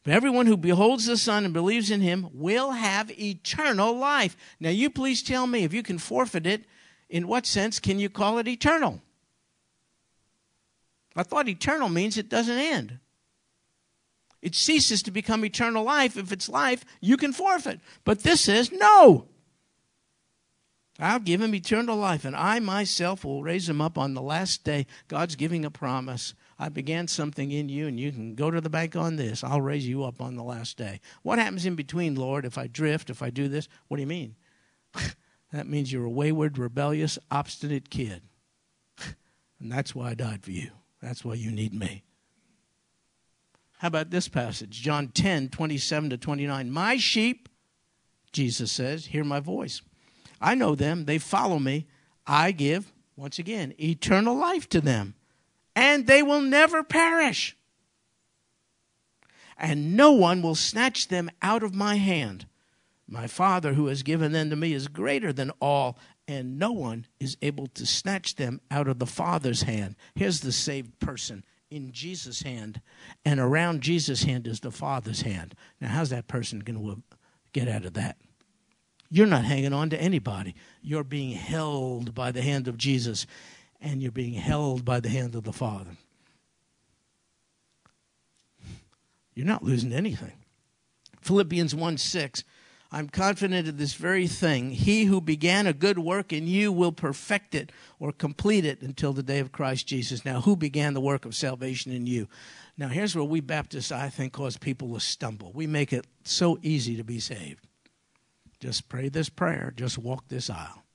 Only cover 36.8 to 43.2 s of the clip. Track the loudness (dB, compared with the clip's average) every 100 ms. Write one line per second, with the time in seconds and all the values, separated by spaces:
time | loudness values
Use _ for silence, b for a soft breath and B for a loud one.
36.8 | 0 0 -2 -4 _ -4 -2 -8 -4 -4
37.8 | -4 -8 -6 -8 -18 _ _ _ _ _
38.8 | _ -16 B B B B B _ -6 -6
39.8 | -6 -8 -8 -6 -6 -8 -10 -10 -10 -16
40.8 | _ _ -12 -10 -8 -8 -6 -4 -4 -4
41.8 | -8 -10 _ _ _ _ _ _ _ _
42.8 | _ _ _ _